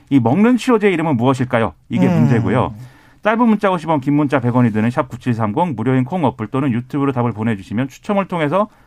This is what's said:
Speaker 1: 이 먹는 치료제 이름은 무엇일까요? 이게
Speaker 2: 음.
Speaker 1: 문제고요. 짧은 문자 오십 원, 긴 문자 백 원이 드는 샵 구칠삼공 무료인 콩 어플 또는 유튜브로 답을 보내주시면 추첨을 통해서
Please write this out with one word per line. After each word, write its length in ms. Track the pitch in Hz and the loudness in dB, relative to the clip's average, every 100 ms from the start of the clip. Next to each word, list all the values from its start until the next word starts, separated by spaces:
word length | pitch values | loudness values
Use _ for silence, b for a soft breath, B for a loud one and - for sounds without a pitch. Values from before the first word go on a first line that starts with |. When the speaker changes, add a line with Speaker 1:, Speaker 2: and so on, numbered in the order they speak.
| b | b
Speaker 1:
이 100 | 139 | 2
먹는 380 | 113 160 226 247 | 4 4 4 2
치료제 320 | 254 226 202 | 2 2 2
이름은 260 | 170 165 123 | 2 0 0
무엇일까요? 560 | 127 131 127 120 104 - - | 2 0 0 0 -2 -4 -6
이게 180 | 120 185 | 0 2
Speaker 2:
음. 60 | 165 | 4
Speaker 1:
문제고요. 520 | 151 117 95 120 90 107 127 B B B | 4 2 2 0 -2 -4 -18 B B B
짧은 280 | 208 226 247 | -2 2 2
문자 200 | 214 202 | 2 0
오십 200 | 180 151 | -2 -2
원, 100 | 156 | -2
긴 140 | 147 143 | 0 0
문자 240 | 147 143 | 2 0
백 160 | 123 120 | 0 2
원이 160 | 120 | 2
드는 180 | 107 113 | 2 -2
샵 180 | 123 131 | -2 -4
구칠삼공 640 | - 127 113 110 107 180 107 | -6 -4 -2 -2 -2 -4 -2
무료인 300 | 117 131 127 | -2 0 0
콩 180 | 185 | -2
어플 240 | 131 - 107 | -2 -4 -6
또는 240 | 131 143 | -4 -2
유튜브로 400 | 113 123 147 139 | -2 -4 -4 -2
답을 220 | 127 120 | -2 -2
보내주시면 560 | 104 113 104 92 107 135 | -4 -6 -6 -6 -6 -6
추첨을 400 | - - 202 185 | -8 -4 -2 -2
통해서 400 | 175 147 180 214 b | -2 -2 -2 -2 b